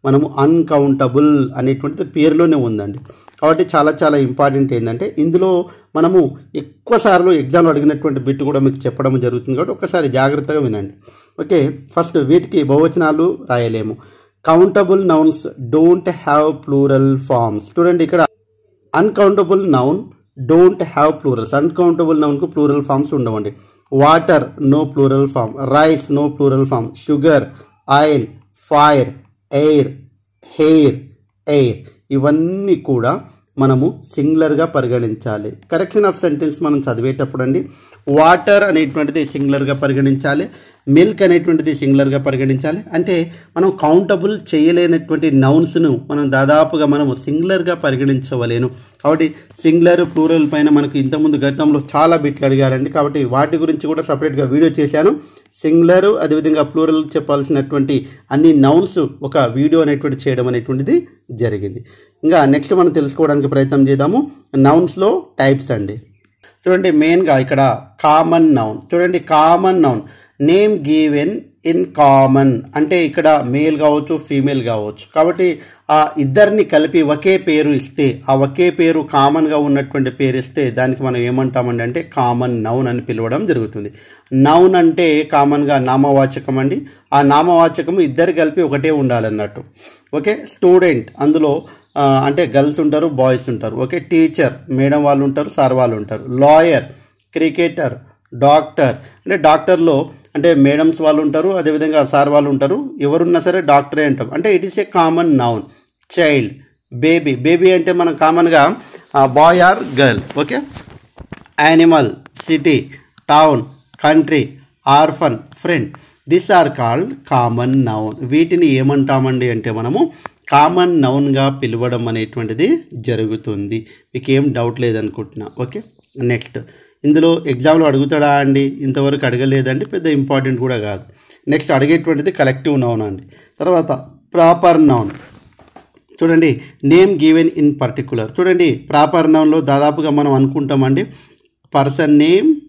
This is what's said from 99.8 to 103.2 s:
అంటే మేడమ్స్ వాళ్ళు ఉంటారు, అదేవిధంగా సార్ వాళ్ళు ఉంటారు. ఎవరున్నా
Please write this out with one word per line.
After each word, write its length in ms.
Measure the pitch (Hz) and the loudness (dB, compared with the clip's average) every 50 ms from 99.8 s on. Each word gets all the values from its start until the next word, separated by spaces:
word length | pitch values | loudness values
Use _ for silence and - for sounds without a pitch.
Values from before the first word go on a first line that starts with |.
| 165 165 147 135 160 165 - - _ _ _ | 2 2 2 0 -2 -4 -12 -20 _ _ _
అంటే 140 | 147 143 170 165 143 135 | 0 2 2 4 4 4
మేడమ్స్ 340 | 139 143 147 160 160 160 165 | 2 2 2 2 0 0 2
వాళ్ళు 200 | 160 151 151 151 | 0 0 2 2
ఉంటారు, 280 | 156 147 139 156 156 190 196 185 | 0 0 -2 0 0 0 -2 0
అదేవిధంగా 420 | 156 151 151 151 156 156 151 151 139 131 | -2 -2 -2 -2 -2 0 0 0 0 2
సార్ 180 | - 143 143 143 147 | 0 0 2 2 2
వాళ్ళు 160 | 147 143 143 | 2 2 2
ఉంటారు. 260 | 139 131 139 139 185 262 285 269 - - | 0 0 0 -2 -2 -4 -6 -10 -8 -4
ఎవరున్నా 380 | 143 143 147 170 | -2 -2 0 0